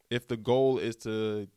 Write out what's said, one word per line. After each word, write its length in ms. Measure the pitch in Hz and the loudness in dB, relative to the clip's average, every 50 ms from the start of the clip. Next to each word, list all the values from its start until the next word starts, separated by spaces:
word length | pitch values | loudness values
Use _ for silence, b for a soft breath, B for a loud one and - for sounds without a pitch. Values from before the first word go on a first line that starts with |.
| _ - | _ -6
if 180 | 117 120 - | -6 -4 -4
the 100 | - 123 | -4 -8
goal 420 | 113 107 120 120 131 135 135 131 123 | -4 0 2 4 4 4 4 4 2
is 180 | 80 117 110 | 0 -4 -6
to 500 | - - 113 110 110 110 110 107 107 101 95 _ | -6 -6 -6 -4 -2 -2 -2 -2 -4 -6 -8 _